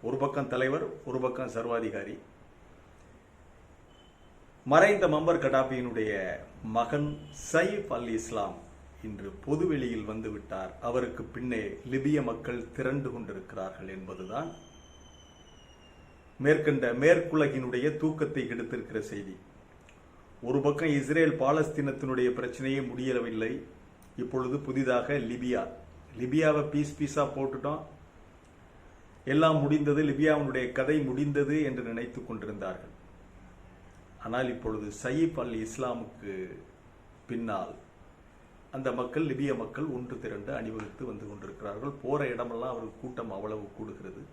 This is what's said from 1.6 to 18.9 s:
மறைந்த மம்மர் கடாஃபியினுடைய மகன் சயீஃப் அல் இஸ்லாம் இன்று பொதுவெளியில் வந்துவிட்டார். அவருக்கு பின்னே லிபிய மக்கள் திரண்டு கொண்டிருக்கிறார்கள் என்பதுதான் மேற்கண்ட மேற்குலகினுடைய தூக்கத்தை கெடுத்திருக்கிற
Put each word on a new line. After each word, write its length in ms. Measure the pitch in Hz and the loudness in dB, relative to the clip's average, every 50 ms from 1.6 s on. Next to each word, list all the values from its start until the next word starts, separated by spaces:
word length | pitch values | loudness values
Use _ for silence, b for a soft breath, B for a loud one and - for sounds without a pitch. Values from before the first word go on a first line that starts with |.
| 117 120 117 - 113 107 101 98 98 101 - - - - - - - - - - - - - - - - - - - - - - - - - - - - - - - - - - - - - - - - - - - - - - - - - - - | -2 0 0 0 0 0 -2 -4 -6 -6 -10 -12 -14 -20 -20 -20 -20 -20 -20 -20 -20 -20 -20 -20 -20 -20 -20 -20 -20 -20 -20 -20 -20 -20 -20 -20 -20 -20 -20 -20 -20 -20 -20 -20 -20 -20 -20 -20 -20 -20 -20 -20 -20 -20 -20 -20 -20 -20 -20 -12 2
மறைந்த 380 | 123 139 160 190 202 208 190 180 165 151 | 6 8 10 10 10 8 6 6 4 4
மம்மர் 260 | 151 165 165 - - - | 4 4 4 4 4 4
கடாஃபியினுடைய 680 | 131 131 131 131 131 131 123 123 123 113 113 110 107 104 98 95 90 78 69 - - - - - 113 110 | 4 4 4 4 4 0 -2 -4 -2 -2 -2 0 0 0 -2 -2 -4 -4 -6 -8 -16 -16 -12 -8 -2 0
மகன் 320 | 117 117 - 151 147 147 147 147 - - - - - - - | 0 2 2 0 0 0 -2 -4 -6 -10 -16 -16 -14 -12 0
சயீஃப் 400 | - 160 180 190 214 208 - - 127 | 2 2 4 4 0 -2 -4 -4 -4
அல் 140 | 120 120 117 113 | -4 -2 -2 -2
இஸ்லாம் 400 | 110 - - 117 107 101 95 90 87 - - - - - - - - - | -2 -2 -2 -2 -2 -2 -4 -6 -10 -14 -18 -20 -20 -20 -20 -20 -12 -10
இன்று 240 | 110 107 98 95 98 92 - - | -10 -10 -8 -10 -12 -12 -10 -2
பொதுவெளியில் 600 | 135 147 156 175 185 156 139 127 120 113 110 104 104 | -2 0 0 2 2 2 0 0 -2 -4 -4 -4 -6
வந்துவிட்டார். 600 | 107 110 110 110 104 101 95 - 104 95 95 92 - - - 120 | -6 -6 -6 -6 -8 -8 -8 -8 -8 -6 -6 -8 -10 -6 -6 -2
அவருக்கு 360 | 120 127 123 120 - - - - - | 0 0 0 -2 -6 -8 -10 -10 -8
பின்னே 260 | 123 127 127 120 110 107 101 - - - 123 | -8 -4 -2 -2 -2 -2 -4 -8 -10 -8 -2
லிபிய 280 | 127 135 131 143 151 147 127 117 | -2 0 2 4 2 2 2 0
மக்கள் 320 | 113 113 - - 123 120 117 - - | -4 -4 -4 -6 -6 -6 -6 -8 -6
திரண்டு 340 | - 127 127 135 143 135 127 113 | -4 -2 0 0 0 -2 -4 -6
கொண்டிருக்கிறார்கள் 760 | 117 110 95 98 95 92 - 98 98 95 95 - - 98 95 95 | -6 -8 -8 -10 -10 -10 -10 -8 -6 -6 -6 -8 -10 -12 -10 -10
என்பதுதான் 560 | 95 92 92 92 92 95 92 107 135 160 170 - - - - - - - - - - - - - - - - - - - - - - - - - - - - - - - - - - - - - - | -10 -10 -10 -10 -10 -10 -6 -6 -6 -6 -6 -10 -14 -18 -20 -20 -20 -20 -20 -20 -20 -20 -20 -20 -20 -20 -20 -20 -20 -20 -20 -20 -20 -20 -20 -20 -20 -20 -20 -20 -20 -20 -20 -20 -20 -20 -20 -10 2
மேற்கண்ட 520 | 127 143 156 147 - 151 139 131 127 120 117 123 139 | 6 6 6 6 6 4 4 4 2 2 2 6 6
மேற்குலகினுடைய 840 | 160 175 165 170 - 156 156 147 135 131 131 127 123 123 123 127 156 151 - | 8 8 6 4 2 2 4 4 4 2 -2 -4 -2 -2 2 2 2 0 2
தூக்கத்தை 420 | 156 156 156 - 156 135 - 139 120 | 0 0 2 0 -2 -2 0 -2 -2
கெடுத்திருக்கிற 580 | - - 110 113 - 127 113 101 - | -2 -4 -4 -4 -4 -6 -6 -6 -4